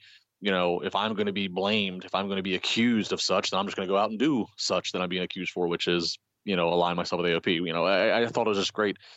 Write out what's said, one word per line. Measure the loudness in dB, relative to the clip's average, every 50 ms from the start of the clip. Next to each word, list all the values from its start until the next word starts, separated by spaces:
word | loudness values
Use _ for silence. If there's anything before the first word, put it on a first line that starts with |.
| -8 -18 -20 -20 _ _ _ _
you | -2 0
know, | 2 2 2 2 0 0
if | -2 -2 -2
I'm | 0 0 0 0
gonna | 0 -2 -2
be | 0 -2 -4 -2
blamed, | -2 -2 0 2 2 0 0 -2 -4 -8 -10
if | -4 -4
I'm | -4 -2 -2
gonna | -4 -4
be | -2 -2 -2
accused | -2 -2 -2 0 2 2 2 2 2 0 0 -2
of | -2
such, | 0 0 0 0 0 0
then | -2 -2
I'm | -2 -2
just | -4 -6
gonna | -4 0
go | 2 2
out | 2 0
and | 0 0
do | 2 2 2 0 -2 -4 _
such | -8 -4 0 0 -2 -2 -2 -4
that | -4 -2
I'm | -2
being | -2 -4
accused | -4 -4 -6 -8 -8 -6
for, | -4 -2 -2 0
which | 0 0 0 2
is, | 2 2 0 -2 -6 -8 _ _ _ _ _
you | -2 0
know, | 2 2 2
align | 4 4 4 2 2
myself | 0 -2 -2 -2 -2
with | 0 2
A | 0
O | 2
P. | 2 0 0
You | 0 0 -2 0
know, | 2 2
I, | 4 4 4 4 4 4 2
I | 2 0
thought | 0 0 0 2
it |
was | 0 0
just | 0 -2 -2
great, | 0 -2 -2 -2 -4 -10 -20 -20